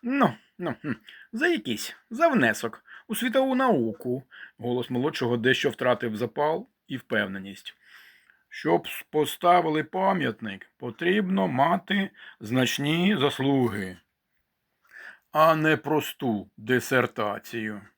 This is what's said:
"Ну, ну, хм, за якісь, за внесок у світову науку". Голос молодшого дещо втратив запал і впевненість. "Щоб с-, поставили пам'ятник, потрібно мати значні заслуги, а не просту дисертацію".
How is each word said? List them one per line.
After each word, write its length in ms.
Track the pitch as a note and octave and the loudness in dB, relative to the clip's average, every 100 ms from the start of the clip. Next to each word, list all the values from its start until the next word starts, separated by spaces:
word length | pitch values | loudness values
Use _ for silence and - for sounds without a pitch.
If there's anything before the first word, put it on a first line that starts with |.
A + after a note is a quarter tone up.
"Ну, 300 | A#3+ C#4 A3 B2 _ _ | -2 2 2 2 _ _
ну, 160 | F3 B2+ | -8 -6
хм, 100 | D3+ - - - - | -8 -8 -10 -20 -14
за 140 | A3+ D#4+ | -2 0
якісь, 500 | D#4+ - G#2 - - _ | 0 -2 -6 -8 -12 _
за 180 | A3+ E4+ | 0 2
внесок 560 | C4 A#2+ G#2+ A#2 - _ - _ | 4 2 2 -4 -10 _ -20 _
у 60 | |
світову 400 | A3 B3 B3 C4+ | -4 0 0 2
науку". 680 | B3+ C4 F3+ A2+ A2+ B2 B2 - - - _ | 2 2 2 0 -4 -6 -6 -8 -20 -20 _
Голос 320 | A#2 B2 A#2+ | -4 -4 -2
молодшого 460 | B2 C#3 - A#2+ A#2+ | -2 -2 -2 -2 2
дещо 340 | A#2 C3+ C#3+ | 2 2 0
втратив 460 | A#2 B2+ A#2+ B2 G#2+ | -2 0 0 -2 -4
запал 520 | A#2 - D3 E3 A3+ _ _ | -6 -2 -2 -2 -6 _ _
і 80 | C3 | -12
впевненість. 760 | - A2+ G2+ F#2+ G2 F#2+ - - _ - - _ _ _ _ | -4 -4 -2 -6 -14 -16 -18 -20 _ -20 -20 _ _ _ _
"Щоб 380 | - D3+ E3+ - | -8 0 0 -2
с-, 180 | - - | -14 -6
поставили 760 | D3+ C#3+ - F3 F3+ D#3+ D3+ | -2 -2 0 4 4 4 -2
пам'ятник, 840 | D#3 - F#3+ F#3+ C3+ G#2+ A2 G2 - _ | -4 -2 0 0 -2 -4 -10 -12 -16 _
потрібно 720 | B2 A#2 E3+ G3+ F#3+ F#3+ F#3 | -12 -4 0 0 0 0 0
мати 600 | B2+ C#3+ F#3 - G3 G3 _ - - | 2 0 0 -2 -4 -4 _ -20 -18
значні 760 | G#2+ B2+ B2 - C#3+ E3 F#3+ G#3 | -4 0 0 0 -2 2 2 2
заслуги, 800 | C#3 - C3+ C#3 B2 G2+ F#2+ F2+ _ _ _ _ _ _ _ _ _ - - - _ | 0 0 0 2 2 -2 -8 -10 _ _ _ _ _ _ _ _ _ -20 -20 -20 _
а 220 | D3+ D#3+ | 2 4
не 220 | D#3+ D#3 D#3 | 4 4 2
просту 760 | C#3 D3+ C#3+ - C3+ G#2+ F#2 - | 2 0 -2 -4 -2 -2 -4 -16
дисертацію". 1200 | G#2+ B2+ - C3 A#2+ - G#2+ G#2+ - A#2 G#2+ G#2 G#2 | 0 0 2 2 2 -2 -4 -4 -8 -6 -6 -8 -14